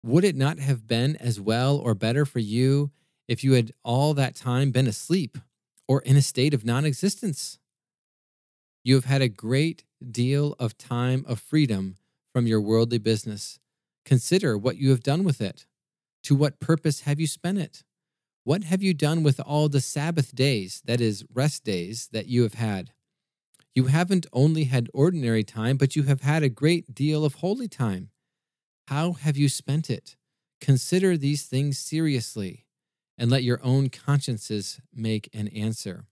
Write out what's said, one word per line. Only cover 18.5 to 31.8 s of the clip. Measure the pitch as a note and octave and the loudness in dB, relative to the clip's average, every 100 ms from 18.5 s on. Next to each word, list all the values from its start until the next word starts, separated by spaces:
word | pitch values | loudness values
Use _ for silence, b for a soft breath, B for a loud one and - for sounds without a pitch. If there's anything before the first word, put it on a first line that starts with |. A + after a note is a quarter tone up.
| D#3+ | -2
have | D#3+ F#3+ | 0 0
you | G3 | 0
done | D#3 D3+ E3 | 0 0 2
with | D3+ C3 | 2 0
all | - D3 D3+ | -2 0 2
the | C#3 | 2
Sabbath | - D3 D#3 E3 C3+ | -2 -4 -2 -2 -2
days, | A#2+ C3+ A#2 F#2 - | 0 0 0 -4 -10
that | - A#2+ | -4 0
is, | A2+ G2+ - | 0 -2 -6
rest | A#2 D3 - | -2 -2 -2
days, | - F#2+ E2+ A2+ - | -4 -4 -4 -10 -8
that | A2 G#2 | -10 -2
you | A#2+ | 0
have | A#2 | 0
had? | A2 A2+ G2 F2 _ _ _ _ _ _ _ _ | 0 -4 -4 -8 _ _ _ _ _ _ _ _
You | - C3 | 0 2
haven't | D3 F3+ F#3+ E3 | 2 2 0 0
only | - D3 D#3+ | 2 4 4
had | C#3 C3 A#2 | 2 0 -2
ordinary | C3 D#3+ F3 A#2+ A2+ | 0 0 2 0 0
time, | G#2+ A2+ A2+ C3+ | 0 -4 -2 2
but | C3+ D#3 | 2 2
you | |
have | C#3 C3+ | 0 0
had | C3 D#3+ | 0 0
a | C#3+ | 0
great | A2+ D3 E3+ - | 0 0 0 -4
deal | A2+ D3 D3+ | -4 -2 0
of | D3+ - | -2 -2
holy | F3+ A#3+ A#3 | -4 -4 -6
time. | - A#2 F#2 G2 _ _ _ _ _ _ _ - | -4 -2 -2 -8 _ _ _ _ _ _ _ -8
How | C#3 E3+ | -4 -2
have | D#3 D3 C#3+ | -2 -2 2
you | C#3+ | 2
spent | - - D3 D#3 | 0 -4 -4 -2
it? | A#2 - _ _ _ _ _ | -8 -8 _ _ _ _ _
Consider | - C3 - F3+ F#3+ E3+ | 2 2 2 2 2 2
these | C#3 D3 | 0 -4
things | - C3 C#3+ | -4 -2 -2
seriously, | C#3 | -4